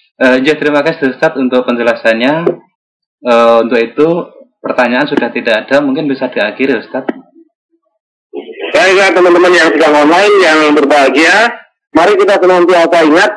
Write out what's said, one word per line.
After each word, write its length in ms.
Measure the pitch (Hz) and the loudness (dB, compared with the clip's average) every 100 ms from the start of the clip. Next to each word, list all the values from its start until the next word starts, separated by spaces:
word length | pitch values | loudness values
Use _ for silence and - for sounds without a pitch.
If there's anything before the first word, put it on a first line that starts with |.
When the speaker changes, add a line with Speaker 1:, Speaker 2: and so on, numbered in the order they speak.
| _ - | _ -4
Speaker 1:
Eh, 200 | 127 131 139 | 0 0 0
ya, 120 | 147 | -2
terima 240 | 147 147 | -2 -2
kasih, 320 | 147 - 135 | -2 -2 -4
Ustaz, 240 | - 160 135 | -2 -4 -2
untuk 240 | 127 127 | -2 -2
penjelasannya. 800 | 123 120 117 113 117 113 127 160 170 - _ _ _ _ _ _ | -2 -2 -2 -2 -2 -2 -2 -2 -4 -6 _ _ _ _ _ _
Eh, 340 | 120 117 117 117 113 | -2 2 2 2 0
untuk 160 | 117 | -2
itu, 260 | 113 - 160 170 - - - _ | -2 0 0 0 -6 -16 -20 _
pertanyaan 440 | - 127 120 123 147 | -8 -4 -2 -2 -2
sudah 240 | 143 120 | -4 -4
tidak 360 | 120 113 107 - | -6 -2 -4 0
ada, 120 | 139 | -2
mungkin 280 | 143 139 147 | 0 -4 -4
bisa 200 | 131 127 | -6 -6
diakhiri, 520 | 113 107 104 135 113 | -4 -6 -4 -2 -4
Ustaz. 240 | - - - - - _ _ _ _ _ _ _ _ _ _ - - - - | -6 -10 -8 -10 -12 _ _ _ _ _ _ _ _ _ _ -18 -18 -14 -4
Speaker 2:
Baiklah, 360 | 147 185 185 190 | 0 2 2 2
teman-teman 400 | 175 180 175 180 | 2 2 4 2
yang 160 | 180 165 | 2 2
sedang 200 | 143 151 | 2 2
online, 420 | 147 147 175 208 202 | 2 2 2 2 2
yang 180 | 170 156 151 | 2 2 2
berbahagia, 800 | 151 139 147 135 131 165 202 240 - - _ _ | 0 2 2 2 2 2 2 0 -4 -20 _ _
mari 240 | 156 180 196 | 0 2 2
kita 240 | 202 190 | 2 2
senantiasa 560 | 180 180 175 175 165 170 156 | 2 2 2 2 2 2 2
ingat 240 | 165 208 | 2 0